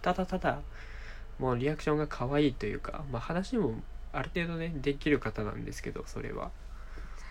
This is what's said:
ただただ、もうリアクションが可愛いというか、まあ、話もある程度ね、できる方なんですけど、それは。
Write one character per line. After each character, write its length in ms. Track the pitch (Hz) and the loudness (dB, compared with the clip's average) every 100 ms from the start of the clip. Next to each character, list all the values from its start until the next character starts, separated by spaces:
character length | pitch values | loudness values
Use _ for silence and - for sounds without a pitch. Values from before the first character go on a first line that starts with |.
た 140 | 175 | 2
だ 100 | 180 | 2
た 140 | 180 185 | 2 2
だ、 240 | 156 - - - - - - - - - | 2 0 -2 -8 -8 -8 -8 -8 -8 0
も 120 | 127 | 2
う 60 | 120 | 4
リ 100 | 139 | 4
ア 80 | 151 | 2
ク 60 | |
シ 80 | - | 2
ョ 40 | 151 | 4
ン 20 | |
が 80 | 147 | 2
可 260 | - 127 | 0 2
愛 180 | 147 147 | 6 6
い 40 | |
と 120 | 131 107 | 4 -2
い 80 | 104 | -2
う 40 | |
か、 240 | - - 143 | -4 -6 -4
ま 80 | 123 | -2
あ、 20 | |
話 380 | - 170 196 240 | 0 0 2 2
も 240 | 139 113 - - - | 2 2 -6 -8 -6
あ 100 | 143 | -4
る 80 | 135 | -2
程 140 | 180 170 | 0 0
度 100 | 165 | 0
ね、 160 | 165 151 | -2 0
で 180 | 139 | 0
き 160 | 143 156 | 2 4
る 80 | 139 | 4
方 240 | - 107 | 4 -2
な 80 | 110 | -2
ん 140 | - | -2
で 80 | 113 | -6
す 100 | - | -6
け 80 | - | -4
ど、 140 | - - | -4 -6
そ 160 | - | -6
れ 100 | - | -4
は。 200 | - - - - - - - - - - | -4 -6 -6 -10 -10 -8 -8 -8 -8 -8